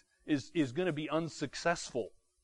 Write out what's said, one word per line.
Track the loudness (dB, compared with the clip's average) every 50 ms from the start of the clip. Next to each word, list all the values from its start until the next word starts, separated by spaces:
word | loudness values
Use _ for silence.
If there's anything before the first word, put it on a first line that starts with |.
| -20 _ _ _ _
is, | 2 2 2 2 0 0
is | 2 2 2
gonna | 2 0 0 2 0
be | 0 -2 0
unsuccessful. | 0 0 0 -2 -4 -4 -4 -4 -4 0 2 2 2 2 0 -4 -4 -4 -4 -4 -8 -16 _ _ _ _